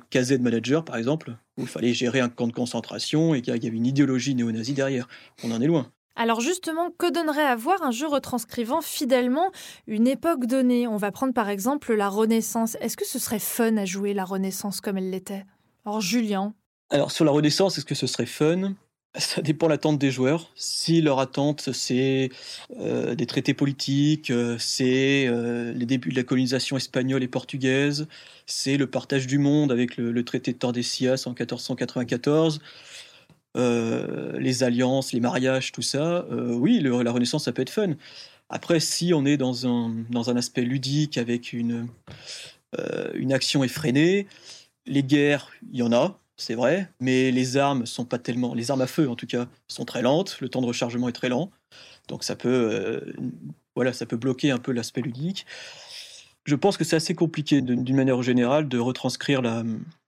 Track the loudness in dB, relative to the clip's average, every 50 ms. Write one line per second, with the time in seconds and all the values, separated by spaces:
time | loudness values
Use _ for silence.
0 | -4 _ 0 0 2 2 2 2 4 2 2 0 2 0 0 0 0 -2 -6 -4
1 | -2 -2 -2 -2 -4 -10 -14 -16 _ _ _ -8 -8 -8 -4 0 0 0 2 2
2 | 0 0 2 2 0 0 0 -2 -4 -4 -2 -4 -4 -4 -4 -6 -6 -8 -8 -8
3 | -4 0 2 2 4 4 2 2 0 -2 -2 -2 -2 -4 -2 0 0 2 4 4
4 | 4 4 2 2 0 0 0 0 0 0 -2 -2 -4 -4 -2 -2 0 0 -2 -4
5 | -6 -8 -12 -20 -20 -20 _ -10 -6 -4 -2 0 2 2 2 2 0 -2 _ _
6 | _ _ _ -2 0 0 0 2 0 0 -2 -2 -4 -4 -4 -2 -4 -4 -2 -2
7 | 0 0 0 0 0 0 0 2 2 2 2 0 0 0 0 0 0 -2 -2 -2
8 | -2 -2 -2 -2 -2 -2 -6 -6 -6 -6 -6 -6 -4 -2 -2 -2 -2 -4 -6 -4
9 | 0 2 4 4 4 2 2 2 0 0 -2 -8 -14 -18 -20 -18 _ -4 0 2
10 | 4 4 2 2 0 0 0 0 0 0 0 2 2 4 2 2 2 0 -2 -2
11 | -2 -4 -2 -2 -2 0 0 0 0 0 -2 -2 -2 -2 -2 -2 -2 0 0 2
12 | 2 0 2 2 2 2 2 2 0 0 -2 -2 -2 -2 -2 -4 -6 -6 -6 -6
13 | -6 -6 -4 -6 -4 -4 -4 -4 -4 -4 -2 0 2 2 2 2 0 -2 -4 -4
14 | -2 -2 -2 -2 -4 -4 -2 -2 -2 -2 -4 -4 -6 -6 -8 -6 -4 -4 -4 -2
15 | -4 -4 -6 -6 -8 -8 -10 -10 -10 -14 _ _ _ _ _ _ _ -6 -4 -2
16 | -2 0 0 0 0 0 0 -2 -2 -4 -6 -10 _ _ _ _ _ _ 2 2
17 | 2 0 2 2 4 4 6 6 4 4 4 4 4 2 2 -2 -4 -6 -4 -4
18 | -2 -2 -2 -4 -4 -4 -2 2 2 2 2 2 0 -4 -6 -8 _ _ _ _
19 | _ _ -8 -6 -6 -4 -2 -2 0 0 2 2 4 4 4 4 4 2 4 4
20 | 2 2 2 2 4 4 2 2 -2 -8 _ -10 -8 -6 -4 -4 0 4 4 4
21 | 6 4 4 4 2 0 0 0 0 0 0 -2 -4 -6 -4 -4 -2 0 2 2
22 | 2 2 2 2 0 -2 -4 -10 -16 -16 -16 -16 -16 -16 -12 -6 -4 -2 -2 -2
23 | -2 -2 -2 -2 -4 -2 -2 -2 0 0 0 2 0 0 0 -2 -4 0 2 4
24 | 4 4 2 2 0 0 0 0 0 0 -2 -4 -4 -4 -2 0 2 2 4 4
25 | 4 4 4 2 2 2 0 0 -2 -2 -2 -4 -4 -4 -4 -4 -2 0 0 -2
26 | 0 -2 -2 -2 0 2 2 2 2 2 0 -2 -2 -2 -2 -4 -4 -2 -2 -2
27 | 0 2 0 0 0 -2 -4 -6 -6 -6 -6 -2 0 2 2 4 2 2 0 -2
28 | -4 -8 -12 -18 -20 -20 -20 -20 _ -10 -8 -4 -2 0 2 2 0 0 -2 -4
29 | -2 0 -2 -2 0 2 2 4 4 4 4 4 4 4 2 2 0 0 -2 -4
30 | -4 -2 0 -2 -2 -2 -4 -4 -2 -4 -4 -2 -2 -2 0 -2 -2 -4 -2 0
31 | 2 2 2 0 -2 -6 -6 -6 -6 -6 -6 -6 -6 -6 -4 -4 -4 -4 -2 -4
32 | -2 -2 -2 0 2 4 4 4 4 4 2 -2 -8 -16 -20 -20 -20 -20 -20 -20
33 | -20 -20 -20 -20 _ _ -20 _ _ _ -2 0 2 2 2 2 0 0 -2 -2
34 | -4 -4 -6 -6 -6 -6 -6 -2 0 0 0 2 2 2 2 2 2 2 2 0
35 | 0 -2 -2 0 0 0 0 2 2 2 2 0 -2 -4 -6 -6 -4 -4 -2 -2
36 | 0 0 0 -2 -2 -4 -4 -4 -2 -2 0 2 4 4 4 4 4 4 2 2
37 | 2 2 2 2 2 2 0 -2 -2 -2 -2 -2 -4 -2 0 0 0 0 -2 -4
38 | -8 -14 -20 -20 -20 -20 -20 _ _ -12 -10 -8 0 2 2 2 2 0 -2 -2
39 | 2 2 4 4 4 4 2 2 2 0 -2 0 0 0 0 2 0 -2 -4 -4
40 | -6 -4 -4 -2 0 0 0 0 0 -2 -2 -2 0 0 0 -2 -2 0 0 0
41 | 0 0 0 -2 -2 0 -2 -2 -4 -6 -6 -4 -2 -2 -2 -2 -4 -8 -12 -16
42 | _ -20 -20 -18 -16 -16 -14 -14 -16 -18 -20 _ _ _ -8 -6 -6 -4 -4 -4
43 | -6 -6 -4 -4 0 0 0 0 0 0 2 2 2 0 -2 -2 -2 2 4 4
44 | 6 6 4 2 0 -4 -10 -20 -20 -20 -20 -20 -20 _ _ _ _ -2 0 0
45 | 2 4 4 6 6 6 4 2 0 -8 -18 -20 -16 -8 -4 -2 2 4 4 4
46 | 4 2 0 -8 _ _ _ -12 -8 -6 -2 0 2 2 2 2 0 -6 _ -4
47 | 0 2 4 4 4 4 4 2 2 2 2 2 2 2 2 0 -2 -4 -6 -8
48 | -6 -4 -6 -4 -4 -4 -2 -2 -2 -2 -2 -4 -2 -2 0 0 0 0 0 0
49 | 0 0 0 -4 -6 -6 -4 -4 -4 -6 -10 _ _ -14 -12 -10 -10 -6 -4 0
50 | 2 2 2 2 0 -2 -6 -8 -8 -6 -4 -2 -2 -2 -2 -2 -4 -2 -2 -2
51 | -2 -2 -4 -4 -2 0 0 0 -2 -4 -8 _ _ _ -20 -20 -20 -20 -20 _
52 | _ -12 -10 -8 -8 -8 -6 -4 0 0 2 2 2 2 0 -2 -2 -4 -4 -6
53 | -8 -10 -10 -8 -8 -8 -8 -10 -14 -16 -16 -18 _ _ _ -2 0 0 0 -2
54 | -4 -6 -4 -2 -2 -2 -2 0 0 0 0 0 -2 -2 -4 -4 -4 -4 -6 -6
55 | -6 -6 -6 -4 -6 -6 -6 -6 -12 -14 -16 -18 -18 -18 -18 -20 -20 -18 -18 -18
56 | -18 -18 -20 -20 -20 _ _ _ _ -2 0 2 4 2 2 2 0 2 2 2
57 | 2 0 0 0 0 0 0 -4 0 2 2 2 4 2 0 0 0 2 2 4
58 | 4 4 2 2 2 2 4 4 4 4 4 2 2 0 0 0 0 -2 -2 -2
59 | -4 -4 -4 -4 -2 0 0 2 2 0 -2 -2 -4 -4 -6 -6 -10 -12 -18 _
60 | _